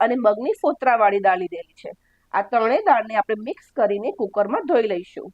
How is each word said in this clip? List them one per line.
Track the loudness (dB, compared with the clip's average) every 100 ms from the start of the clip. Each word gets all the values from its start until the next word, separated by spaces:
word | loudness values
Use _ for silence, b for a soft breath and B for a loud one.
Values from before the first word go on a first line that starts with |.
| 0
અને | 2 2
મગની | 2 -2 -2
ફોતરાવાળી | -2 0 0 2 4 2 2
દાળ | 0 -2
લીધેલી | -10 -16 _
છે. | -18 -18 _ _ _
આ | -4 -2
ત્રણેય | 0 2 2 4
દાળને | 2 2 -2
આપણે | -2 -4 -6
મિક્સ | -10 _ -2
કરીને | -2 -2 -4 -4
કુકરમાં | -4 -2 -2 -2 0
ધોઈ | 2 2
લઈશું. | -4 -8 -14 -16